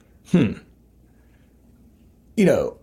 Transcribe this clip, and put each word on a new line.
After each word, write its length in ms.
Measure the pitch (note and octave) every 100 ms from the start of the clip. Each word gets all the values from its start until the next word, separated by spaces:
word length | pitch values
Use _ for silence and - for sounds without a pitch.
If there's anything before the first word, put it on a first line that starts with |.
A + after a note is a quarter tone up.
| _ _ -
hmm, 240 | F3 G#2+ - - _ _ _ _ _ _ _ _ _ _ _ _ _ _ _ _ -
you 80 |
know 340 | F3 G#2 C#2 -